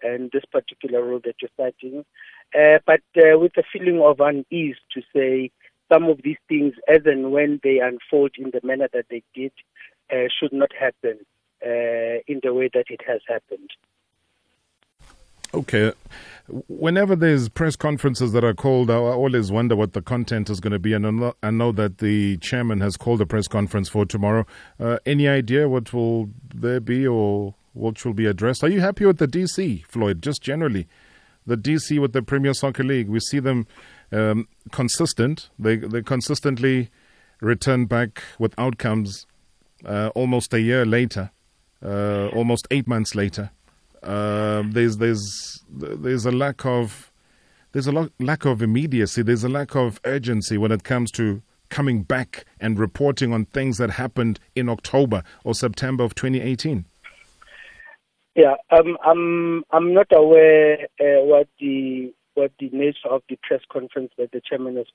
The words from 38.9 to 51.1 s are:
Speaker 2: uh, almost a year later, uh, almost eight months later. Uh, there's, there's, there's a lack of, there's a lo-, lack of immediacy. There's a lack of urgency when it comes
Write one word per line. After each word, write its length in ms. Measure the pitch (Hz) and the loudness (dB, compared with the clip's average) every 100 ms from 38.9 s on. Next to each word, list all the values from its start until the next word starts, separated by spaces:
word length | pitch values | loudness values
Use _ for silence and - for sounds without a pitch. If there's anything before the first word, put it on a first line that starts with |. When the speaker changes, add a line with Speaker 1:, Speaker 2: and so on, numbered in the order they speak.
| 110 101 98 - _ _ _ _ _ | -2 -4 -10 -20 _ _ _ _ _
Speaker 2:
uh, 260 | - 104 107 | -8 -6 -4
almost 380 | 113 127 123 - | -2 -2 -2 -2
a 80 | 120 | 0
year 240 | 113 127 | 0 2
later, 460 | 117 117 120 104 98 - _ _ _ _ | 2 0 0 -4 -10 -14 _ _ _ _
uh, 440 | 98 101 104 101 101 | -8 -4 -2 -2 -2
almost 380 | 113 117 117 - | -2 0 -2 -2
eight 160 | 139 120 | -4 -2
months 260 | 117 110 | -2 -2
later. 360 | 107 101 - 104 - _ _ _ _ | -2 -4 -4 -12 -16 _ _ _ _
Uh, 600 | - 101 104 104 107 107 104 | -8 -6 -4 -2 -2 -2 -2
there's, 300 | 110 117 107 | 0 0 2
there's, 640 | 117 110 101 - - - - | 0 -2 -6 -12 -14 -18 -20
there's 540 | - 73 73 98 131 | -14 -12 -8 -4 -2
a 80 | 113 | -2
lack 320 | 127 143 131 | -2 -2 -4
of, 480 | 131 123 113 - - _ _ _ _ _ _ | -4 -2 -4 -8 -20 _ _ _ _ _ _
there's 140 | 139 135 | -4 -2
a 60 | |
lo-, 160 | 147 165 - | -2 -4 -4
lack 280 | 127 156 143 | -4 -2 0
of 160 | 117 | 0
immediacy. 600 | 113 117 156 127 101 - | 0 0 0 0 0 0
There's 220 | 110 120 | 0 0
a 40 | 123 | 0
lack 280 | 139 139 143 | -4 -4 -2
of 240 | 120 104 | -2 -4
urgency 520 | - 139 120 110 95 107 | -6 -4 -2 -4 -2 -2
when 160 | 107 | 0
it 120 | 110 | -2
comes 260 | - 123 117 | -2 -2 -2